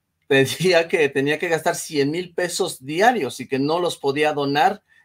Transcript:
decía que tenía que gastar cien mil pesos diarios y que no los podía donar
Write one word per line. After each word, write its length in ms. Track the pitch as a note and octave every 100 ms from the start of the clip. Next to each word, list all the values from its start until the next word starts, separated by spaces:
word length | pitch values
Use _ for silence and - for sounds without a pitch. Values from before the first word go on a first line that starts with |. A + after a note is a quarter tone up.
| _ _ -
decía 580 | C3+ C3+ - F#3 E3+ E3
que 220 | F3+ C#3+
tenía 280 | C#3 C#3+ D3+
que 120 | F3+
gastar 260 | D#3+ E3+ E3
cien 340 | - D3+ C#3
mil 220 | E3 F3+
pesos 500 | - F3 F3 F3 -
diarios 560 | C3 D#3+ A3+ A#3+ B2 -
y 80 | A#2+
que 120 | C3
no 200 | C#3+ E3+
los 180 | E3+ -
podía 360 | C#3 C#3 D3
donar 480 | C#3 C#3 C#3+ F3+ G3+ _ _